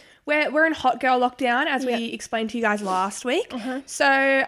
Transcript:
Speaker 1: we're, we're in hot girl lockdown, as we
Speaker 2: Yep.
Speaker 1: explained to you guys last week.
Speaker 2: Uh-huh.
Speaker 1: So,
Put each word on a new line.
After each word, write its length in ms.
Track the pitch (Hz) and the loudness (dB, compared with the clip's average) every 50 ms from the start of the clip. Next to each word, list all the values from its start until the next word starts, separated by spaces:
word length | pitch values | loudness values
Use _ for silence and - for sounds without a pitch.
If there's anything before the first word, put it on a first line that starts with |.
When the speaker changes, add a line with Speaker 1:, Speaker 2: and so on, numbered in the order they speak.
| - - - _ _ 285 | -20 -20 -20 _ _ -2
Speaker 1:
we're, 240 | 294 302 302 - | 0 0 0 0
we're 140 | 247 302 320 330 | 2 2 2 2
in 60 | 302 | 2
hot 260 | - - 254 240 233 | 2 0 0 0 2
girl 200 | - 254 254 247 | 2 2 2 4
lockdown, 460 | 247 247 254 - 277 240 240 254 294 320 | 2 0 0 0 0 0 0 0 0 0
as 180 | 277 254 269 | -2 -2 -2
we 80 | 247 233 | -2 -2
Speaker 2:
Yep. 200 | 233 233 226 - | -2 -2 -4 -6
Speaker 1:
explained 360 | 226 - - - 220 220 220 | -8 -8 -6 -4 -4 -4 -4
to 60 | - 240 | -2 -2
you 60 | 226 | 0
guys 180 | 214 208 208 | 0 0 0
last 440 | 208 190 185 185 190 196 202 - - | -2 -2 0 0 -2 -2 -4 -6 -4
week. 220 | 247 262 370 494 - | -2 -2 -2 -2 -4
Speaker 2:
Uh-huh. 300 | 269 247 208 262 254 277 - - | -8 -8 -8 -8 -8 -8 -10 -8
Speaker 1:
So, 560 | - - 294 277 269 269 269 269 269 269 269 | -2 0 2 4 4 4 4 4 2 2 2